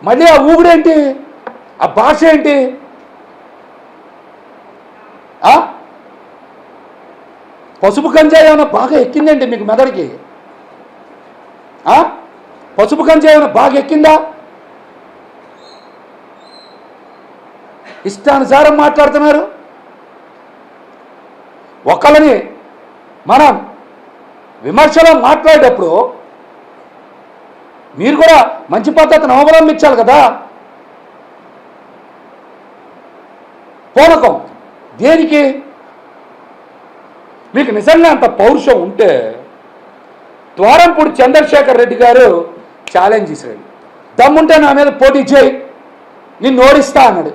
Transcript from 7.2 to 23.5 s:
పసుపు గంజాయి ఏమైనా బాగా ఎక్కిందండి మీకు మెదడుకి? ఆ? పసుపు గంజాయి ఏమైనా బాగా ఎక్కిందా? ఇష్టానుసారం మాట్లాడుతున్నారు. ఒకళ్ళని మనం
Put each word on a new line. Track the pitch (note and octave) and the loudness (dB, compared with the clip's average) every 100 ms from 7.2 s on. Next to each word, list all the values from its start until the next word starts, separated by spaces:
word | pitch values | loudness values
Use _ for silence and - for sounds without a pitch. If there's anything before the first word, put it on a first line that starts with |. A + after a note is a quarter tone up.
| - _ - - - _ | -20 _ -20 -20 -20 _
పసుపు | F#3+ G#3+ D#4 | -4 -2 -2
గంజాయి | D4 D#4 D#4+ D#4 | 0 2 4 4
ఏమైనా | D4+ | 2
బాగా | C#4+ C4+ C4 D4 | 0 -4 -2 -2
ఎక్కిందండి | B3 D4+ D4+ D4 B3 | -2 -2 -2 -2 -4
మీకు | A3+ | -6
మెదడుకి? | G#3 A3+ C4 G3 C#3+ - - - _ - - - - - - - - - - - - - D#3+ | -6 -2 -2 -4 -12 -14 -20 -20 _ -20 -20 -20 -20 -20 -20 -20 -20 -20 -20 -20 -20 -12 -2
ఆ? | B3+ D#4+ - - _ _ - - - | -2 -2 -8 -20 _ _ -20 -16 -4
పసుపు | G#3 D4+ | -4 -2
గంజాయి | D#4+ D#4 D#4 D4+ | 0 2 4 2
ఏమైనా | C#4+ | 2
బాగా | A3 C#4 C#4 | -2 -2 -2
ఎక్కిందా? | C#4 D#4 D#4 D#4 D#4 - - - - - - - - - - - _ - - - - - - - _ - - - - - - - - - - - - - - - - - G3 | -4 0 2 0 -2 -16 -20 -20 -20 -20 -20 -20 -20 -20 -20 -20 _ -20 -20 -20 -20 -20 -20 -20 _ -20 -20 -20 -20 -20 -20 -20 -20 -20 -20 -20 -20 -20 -20 -20 -20 -16 -16
ఇష్టానుసారం | G3+ C#4+ C#4 C4 C4+ D4+ D4+ | -8 -4 -4 0 0 2 2
మాట్లాడుతున్నారు. | D4 D4 C#4+ C#4+ D4+ D4 - - - - - - _ - - _ _ _ _ _ - - - - - - - - _ - - | -2 0 0 0 0 0 -4 -14 -20 -20 -20 -20 _ -20 -20 _ _ _ _ _ -20 -20 -20 -20 -20 -20 -20 -20 _ -12 -6
ఒకళ్ళని | E3 D4 D4+ D4+ A3 - - - - - _ _ _ - | -2 2 2 2 -2 -6 -20 -20 -20 -20 _ _ _ -4
మనం | B3 D4+ | 0 0